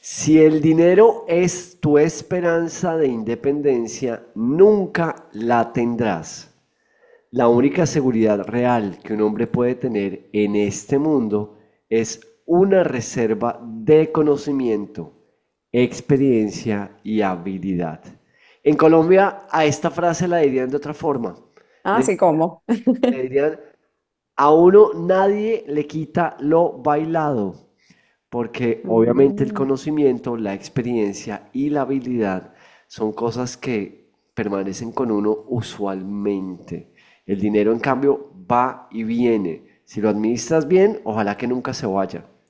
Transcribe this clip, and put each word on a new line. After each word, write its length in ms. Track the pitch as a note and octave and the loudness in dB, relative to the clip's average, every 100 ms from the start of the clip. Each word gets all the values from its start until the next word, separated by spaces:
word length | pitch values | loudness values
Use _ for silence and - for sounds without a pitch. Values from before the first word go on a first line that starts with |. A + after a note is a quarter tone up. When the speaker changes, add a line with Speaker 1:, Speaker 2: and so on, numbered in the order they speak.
Speaker 1:
"Si 380 | - - - D#3 | -12 -8 2 6
el 200 | D#3 D#3 | 6 4
dinero 640 | D#3 D#3+ E3+ F#3 A3+ A3 - | 2 4 4 6 6 4 -2
es 500 | E3+ F3+ - - - | 0 0 -4 -14 -6
tu 180 | D3+ D3 | 2 4
esperanza 960 | D#3 - - F#3 F3 E3 E3+ - F#3 E3 | 4 0 -6 -2 0 0 -2 -4 -4 0
de 120 | D3 | 0
independencia, 1160 | A#2 A2 A#2 C#3 D3 C#3+ B2 A2+ - B2+ A2+ - | -2 -4 -4 -2 -2 0 0 -2 -6 -6 -8 -12
nunca 920 | - A#2 D3+ G3 G#3 F#3 - E3 - - | -6 -2 6 6 6 0 -4 -6 -6 -14
la 400 | G2+ A#2 A#2+ A#2 | -8 0 2 2
tendrás. 840 | - A#2+ A#2 A#2 F2 D#2 - - _ _ _ _ _ _ _ _ | -2 -4 -2 -2 -4 -8 -18 -20 _ _ _ _ _ _ _ _
La 160 | B2 A#2+ | 0 4
única 380 | A#2+ C#3 C#3 E3 | 4 2 2 0
seguridad 580 | D3+ C3 A2+ A2 G#2 F#2+ | 0 0 2 2 0 -2
real 520 | A#2 B2 B2 G2+ F2 | -2 0 0 -2 -8
que 100 | - | -8
un 80 | G#2+ | -2
hombre 240 | G#2+ G#2+ A2+ | 0 0 -4
puede 260 | B2 A#2+ B2 | 0 -2 -2
tener 540 | B2+ A2 G2 F#2 - | -4 -2 -4 -6 -8
en 240 | G#2 G#2 G#2 | -2 0 0
este 420 | G#2 G2+ - C#3 | -2 -4 -2 -2
mundo 600 | D#3 D3 A2 G#2 G#2 - _ _ _ | 2 0 0 -4 -6 -14 _ _ _
es 300 | A2+ A2 - - _ - | -2 -2 -8 -18 _ -2
una 380 | E3+ G3 F#3+ | 2 4 4
reserva 760 | D#3+ B2+ A2+ - A2+ G#2+ A#2 - | 2 -2 -6 -4 -2 0 -2 -6
de 480 | A#2+ A2+ A2 D#3 D#3 | -12 -10 4 4 4
conocimiento, 1000 | E3 D3+ C#3+ D3 C#3 B2 G#2+ G2+ - D#2+ _ _ _ _ _ _ | 0 0 0 -2 -4 -2 -2 -6 -12 -16 _ _ _ _ _ _
experiencia 1300 | A#2+ B2 - - C#3+ C#3 A#2+ G#2+ F#2 - G#2 G2 - | 0 0 -2 0 2 4 2 0 -4 -6 -6 -6 -14
y 180 | - A2 | -6 -2
habilidad". 800 | G2+ F2+ F2 F#2+ F#2 F2+ E2+ D#2+ - - _ _ _ _ | -2 -4 -8 -8 -6 -4 -4 -8 -18 -20 _ _ _ _
En 120 | - D3 | 0 4
Colombia 720 | D#3 E3 D#3+ F#3+ G3 - - | 6 6 6 4 4 0 -6
a 140 | D#3+ D3+ | 0 0
esta 240 | C#3+ F3 | 0 -4
frase 380 | D#3+ F3 E3 F#3 | -2 -2 0 0
la 100 | E3+ | 2
dirían 320 | D3 C3 B2+ | 2 0 -2
de 60 | C#3+ | -4
otra 160 | D3 | -6
forma. 420 | D3+ E3 C3+ G#2+ E2+ _ _ _ _ | -6 -4 -4 -4 -10 _ _ _ _
Speaker 2:
Ah, 180 | - G#3 | -4 0
Speaker 1:
Le-, 0 | |
Speaker 2:
sí, 140 | - F#3 | 0 2
¿cómo? 480 | F#3 D#3 E3 E3+ - | 2 2 0 -4 -6
<laughs> 400 | A3+ - B3+ B3+ | -2 0 0 0
Speaker 1:
le 140 | C3+ | -2
dirían, 360 | C3 C3+ D3 D#3 - _ _ _ _ _ _ - | -2 0 0 -2 -16 _ _ _ _ _ _ 0
"A 160 | C#3+ | 4
uno 380 | D#3 F3 G3 G#3+ | 8 8 8 8
nadie 680 | E3+ E3+ F#3+ G3 G#3 G#3+ A3+ - | 4 0 2 2 0 -2 -4 -4
le 180 | D3 D3 | -6 -4
quita 500 | D#3 D3+ - E3 - | -6 -6 -2 -2 -2
lo 380 | C#3+ D#3+ E3+ C3+ | 2 2 2 -2
bailado", 760 | B2+ D3+ D#3+ E3 D3+ C3 G2 - _ _ _ _ _ _ _ | -2 0 0 -2 -2 -2 -4 -8 _ _ _ _ _ _ _
porque 540 | A#2+ A2+ - B2 A2 - | -6 -6 -4 -2 -2 0
obviamente 560 | A2+ A2+ A#2+ C#3 G3 | 2 4 4 4 2
el 80 | C#3 | -4
Speaker 2:
Mm. 100 | - | -2
Speaker 1:
conocimiento, 720 | C3+ C3+ D3+ D3+ C#3+ B2 B2+ A#2 | -2 -2 -2 0 0 0 -4 -6
la 180 | G#2 | -6
experiencia 960 | G2 - - A#2+ A#2+ G#2 G2 - G2+ - | -8 -8 -6 -4 -2 -2 -6 -12 -12 -12
y 180 | B2+ C#3+ | -6 -4
la 120 | D3 | -2
habilidad 720 | B2+ C3+ B2 A#2+ G#2 F#2 - _ _ _ _ | -2 -4 -4 -2 -2 -4 -8 _ _ _ _
son 240 | - A2 | -6 -6
cosas 440 | G#2+ A#2 A2+ B2 - | -4 -6 -4 -8 -8
que 540 | - A#2 G2 - _ _ _ | -6 -6 -6 -14 _ _ _
permanecen 580 | - G#2 G2 G2 F#2+ A#2 | -8 -6 -4 -6 -8 -10
con 180 | A2+ B2 | -6 -2
uno 320 | G#2+ G#2 G#2+ - | -2 0 -2 -4
usualmente. 1400 | B2 A2+ - G2+ F#2+ F#2+ G2+ G#2 G2+ F#2+ F2 - E2+ - _ _ _ - | -8 -6 -8 -8 -8 -8 -6 -4 -4 -6 -14 -14 -14 -14 _ _ _ -8
El 140 | G2 | -4
dinero, 320 | G#2 G#2 G#2 | 0 2 2
en 80 | A#2 | 0
cambio, 520 | B2+ B2+ C#3 C3+ - - F#2 | 0 0 0 -2 -4 -20 -2
va 380 | A#2+ B2+ - - | 0 0 -4 -16
y 120 | G#2+ | -10
viene. 800 | A2 A#2 A#2+ A2+ F2+ D#2+ - _ | -6 -2 0 0 -2 -8 -14 _
Si 160 | _ - | _ -4
lo 80 | G#2+ | -2
administras 580 | G#2 G#2+ A#2+ - D#3+ C#3+ | 0 -2 -2 -2 -2 2
bien, 320 | F#3 G3+ A3 | 4 4 0
ojalá 320 | - A2 G#2 G2+ | -6 -4 -2 -4
que 120 | A#2+ | -4
nunca 260 | B2+ B2 | -4 -6
se 120 | B2+ A2+ | -6 -4
vaya 400 | G2 F#2+ F2 - _ _ | -2 -4 -6 -18 _ _